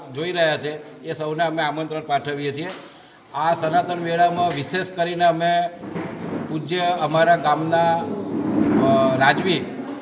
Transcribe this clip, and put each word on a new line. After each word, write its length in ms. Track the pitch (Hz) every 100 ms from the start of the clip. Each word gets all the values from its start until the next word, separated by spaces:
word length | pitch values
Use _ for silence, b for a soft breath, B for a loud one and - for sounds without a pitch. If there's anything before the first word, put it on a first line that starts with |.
| 139
જોઈ 180 | 131 175
રહ્યા 240 | 175 160 147
છે 460 | 147 151 - -
એ 100 | 160
સૌને 320 | 156 156 156
અમે 180 | 165 160
આમંત્રણ 380 | 151 151 156 156
પાઠવીએ 520 | 156 139 143 143 143
છીએ. 160 | 139 180 185 B B B B -
આ 200 | 139 160
સનાતન 440 | 170 160 175 180 175
મેળામાં 500 | 170 165 175 170 175
વિશેષ 380 | 143 135 185 - -
કરીને 280 | 170 175
અમે 460 | 175 165 170 175 175 - - 170 160 - - - -
પૂજ્ય 320 | 156 143 180
અમારા 560 | 175 180 151 160 165 170
ગામના, 580 | 151 147 160 165 170
અ, 1200 | 165 - - - - - 151 - - - 135 131 131
રાજવી 680 | 135 151 185 156 - - - -